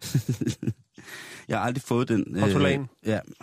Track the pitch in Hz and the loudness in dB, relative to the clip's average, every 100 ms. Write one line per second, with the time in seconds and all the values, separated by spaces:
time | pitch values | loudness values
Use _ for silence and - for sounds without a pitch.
0 | - 135 - 120 120 - - - _ - | -2 0 0 -2 -2 -4 -4 -6 _ -20
1 | - - - - - 107 110 127 - 120 | -18 -16 -16 -14 -4 -2 0 -2 0 0
2 | 120 110 - 82 135 147 143 139 135 _ | 2 2 0 2 2 4 4 2 -2 _
3 | - 107 - - | -2 -2 -4 -16